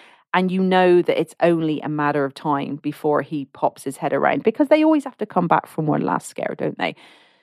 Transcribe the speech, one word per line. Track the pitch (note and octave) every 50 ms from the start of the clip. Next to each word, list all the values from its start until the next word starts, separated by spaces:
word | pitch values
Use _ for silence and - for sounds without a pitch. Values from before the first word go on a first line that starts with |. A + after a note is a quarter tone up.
| - - _ _ _ _ -
And | F3+ F#3 F#3
you | F3 F#3+
know | F#3+ F#3 F#3 F#3 F#3 F3+ F3 F3
that | E3+ - - -
it's | E3 - - _
only | - E3+ F3 E3 E3 D#3 D#3 C#3
a | - -
matter | D3+ D3+ D3 D3 D3 D3 C#3
of | C3+ C3+
time | - - D#3+ D3 C#3 C#3 - - D3
before | - D3 D3 - - D#3 D3 C#3+
he | C#3 - D#3+ C#3+ C#3
pops | C3+ _ - - C#3 - - -
his | C#3 C#3 -
head | - C#3+
around, | - - C#3+ C#2 - C#3 C3+
because | A3 A3 - D4+ C4+
they | D#4 D#4 D#4
always | D#4 D#4+ D4+ C4
have | C4+ - _
to | A3
come | G#3 - F#3 F3 E3
back | E3 D#3 - -
from | - - D#3+ D3+
one | D3 D2
last | C2+ - - - - -
scare, | - - - - - -
don't | - - - -
they? | - E2 - - - - - _ _ _ _ _